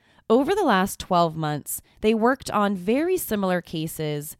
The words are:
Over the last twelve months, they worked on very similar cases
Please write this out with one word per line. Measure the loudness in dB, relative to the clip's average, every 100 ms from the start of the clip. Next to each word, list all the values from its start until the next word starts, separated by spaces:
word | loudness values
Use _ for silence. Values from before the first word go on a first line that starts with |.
| _ _ 2
Over | 2 4 2
the |
last | 2 2 0 -4
twelve | 0 2 2 0
months, | -4 -4 -6 -12 -12 _
they | 0
worked | 2 2 0 -2
on | 0 0 -2
very | 0 0 0 -2
similar | -2 -2 0 -2
cases | -4 -6 -6 -6 -6 -6 -8 -14